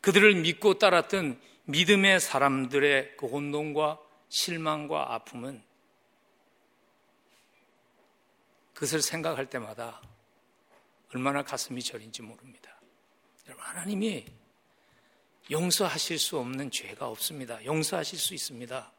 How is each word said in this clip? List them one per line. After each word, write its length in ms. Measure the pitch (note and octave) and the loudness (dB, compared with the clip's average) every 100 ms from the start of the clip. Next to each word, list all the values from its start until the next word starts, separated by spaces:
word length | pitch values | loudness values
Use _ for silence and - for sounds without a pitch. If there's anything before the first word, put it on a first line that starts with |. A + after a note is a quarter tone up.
그들을 320 | - G3 G#3 | 6 8 8
믿고 440 | F#3+ D#3+ E3+ G#3+ F#3 | 8 2 2 4 6
따랐던 600 | G3+ F3+ E3 G3 D#3 B2 - _ | 6 6 4 -2 -2 -6 -14 _
믿음의 560 | - D3 F3 G3+ G3 F#3+ | -4 0 4 6 6 4
사람들의 960 | - C3+ C#3 C3+ C3 C#3 C#3+ C#3 C3 - | 4 2 4 2 0 2 4 2 0 -8
그 100 | C3 | -6
혼돈과 760 | C#3 D3 D3 D3+ D3 D3+ D#3 - _ _ | -4 -4 -4 -4 0 -2 -2 -14 _ _
실망과 880 | - - E3+ D#3+ D3+ D3 D3+ C3 | -4 -2 -2 -2 -2 -2 -4 -4
아픔은 480 | A2+ - B2 B2+ C3+ _ _ _ _ _ _ _ _ _ _ _ _ _ _ _ _ _ _ _ _ _ _ _ _ _ _ _ _ _ _ _ | -6 -10 -12 -12 -14 _ _ _ _ _ _ _ _ _ _ _ _ _ _ _ _ _ _ _ _ _ _ _ _ _ _ _ _ _ _ _
그것을 260 | - D3 D#3 | -8 -2 0
생각할 480 | C#3+ E3 E3 D3 C3+ | -2 -2 -4 -4 -6
때마다 540 | C3 G#2+ A2 A#2 - - - _ _ _ _ _ _ _ _ _ | -8 -10 -12 -12 -14 -20 -20 _ _ _ _ _ _ _ _ _
얼마나 280 | B2 C3 C#3 | -4 -2 -2
가슴이 400 | C#3 C3 - B2+ | -4 -8 -8 -8
저린지 380 | A#2+ A#2 A2 G#2+ | -8 -10 -16 -16
모릅니다. 580 | A2 A2+ - - - - _ _ _ _ _ _ - | -16 -20 -20 -20 -20 -20 _ _ _ _ _ _ -20
여러분, 180 | C3 | -16
하나님이 600 | - - F3+ G#3 A3 E3 - - _ _ _ _ _ _ _ _ _ _ - | -12 -10 -4 -2 -2 -2 -10 -20 _ _ _ _ _ _ _ _ _ _ -6
용서하실 680 | D3+ F3+ E3+ F#3+ D#3 - D#3+ | -2 0 2 0 -2 -4 -2
수 200 | - D#3 | -2 -2
없는 320 | B2 C3+ C#3 | -6 -6 -6
죄가 380 | - - - B2+ | -8 -10 -10 -10
없습니다. 560 | A2 - D#3 B2 A#2 | -6 -8 -8 -12 -12
용서하실 540 | A#2 D#3 D#3 F#3 D#3 E3+ | -4 -2 0 -2 -4 -4
수 160 | - | -6
있습니다. 580 | F3 - B2 A#2+ B2+ - | -4 -10 -10 -10 -12 -12